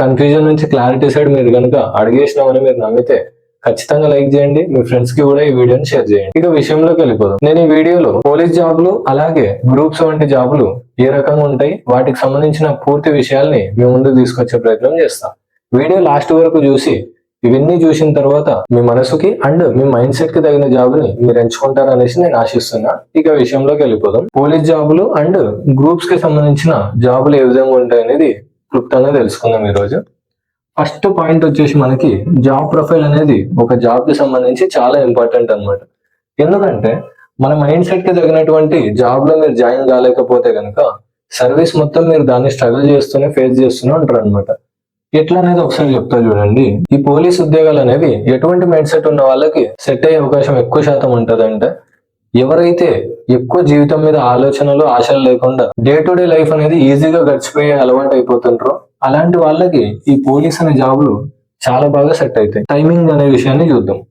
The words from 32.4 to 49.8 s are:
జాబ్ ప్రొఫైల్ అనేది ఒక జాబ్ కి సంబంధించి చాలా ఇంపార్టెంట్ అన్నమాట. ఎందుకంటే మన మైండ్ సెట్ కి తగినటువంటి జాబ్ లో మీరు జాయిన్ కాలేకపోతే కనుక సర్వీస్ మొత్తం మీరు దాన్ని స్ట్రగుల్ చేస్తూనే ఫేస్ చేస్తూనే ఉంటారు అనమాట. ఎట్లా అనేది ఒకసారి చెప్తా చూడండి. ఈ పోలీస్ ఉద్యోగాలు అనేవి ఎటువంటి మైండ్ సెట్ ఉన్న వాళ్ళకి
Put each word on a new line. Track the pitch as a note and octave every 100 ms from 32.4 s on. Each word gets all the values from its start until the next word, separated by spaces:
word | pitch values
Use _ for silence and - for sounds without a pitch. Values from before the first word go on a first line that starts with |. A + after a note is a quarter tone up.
| C3+
జాబ్ | C#3 D3+
ప్రొఫైల్ | D#3+ D3 D#3+ D3
అనేది | D3+ D3 G#2 - -
ఒక | A#2+ B2 A#2
జాబ్ | B2 D#4
కి | D4
సంబంధించి | C#4+ B2+ B2+ B2+ F#3 D3
చాలా | B2 C#3+ B2
ఇంపార్టెంట్ | A#2+ A#2 B2 A2+ G#2+
అన్నమాట. | G2+ G2 - _ _ _ _ -
ఎందుకంటే | D#3 G3 G3 A2+ A2 - - _ _ -
మన | C3+ D3+
మైండ్ | D3 E3+ F3+
సెట్ | F#3 F#3
కి | F3
తగినటువంటి | D#3+ D#3+ D#3+ D#3 D3+ D#3+ G#2+ G#2+
జాబ్ | B2 C3+ D3
లో | D#3+
మీరు | D3+ A#2+
జాయిన్ | A#2+ C3 C3+
కాలేకపోతే | B2+ B2+ B2+ B2 - - G#2+
కనుక | G#2 D3 D3 - _ _ _ -
సర్వీస్ | B2+ D3 E3 D#3+
మొత్తం | D3 E3 E3
మీరు | D#3 C3
దాన్ని | B2 C3 -
స్ట్రగుల్ | A#2+ C3 C#3+
చేస్తూనే | C#3 - C#3 C#3 C3+
ఫేస్ | B2+ B2+
చేస్తూనే | B2+ - B2+ D#3+
ఉంటారు | C3+ A#2 G#2
అనమాట. | G2+ - - _ _ _ _ -
ఎట్లా | D#3 D#3 F3+
అనేది | F3 F3
ఒకసారి | D#3 - C#3+ B2
చెప్తా | - A#2+ A2+
చూడండి. | G#2 G#2 B2+ A#2+ G#2 -
ఈ | C#3 C#3
పోలీస్ | D3+ F3 F3+
ఉద్యోగాలు | D3+ D#3+ D#3 D3
అనేవి | B2+ C#3+ D#3 G2+ A2 B2+
ఎటువంటి | E3 F3+ F3
మైండ్ | D#3+ D3+
సెట్ | D#3 D3+
ఉన్న | C#3+ C3
వాళ్ళకి | C3 D#3 D#3 A2+ -